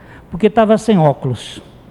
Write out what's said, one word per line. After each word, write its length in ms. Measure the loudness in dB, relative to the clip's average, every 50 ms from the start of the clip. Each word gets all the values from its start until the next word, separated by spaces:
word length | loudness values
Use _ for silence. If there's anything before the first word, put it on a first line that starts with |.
| -20 -20 -20 -20 -18 -16
porque 160 | -6 -2 -2 0
estava 300 | 2 2 2 2 2 0
sem 200 | 2 2 2 2
óculos. 640 | 2 2 0 0 -4 -6 -6 -8 -10 -14 -18 -20 -20 -20 -20 -20 -20 -20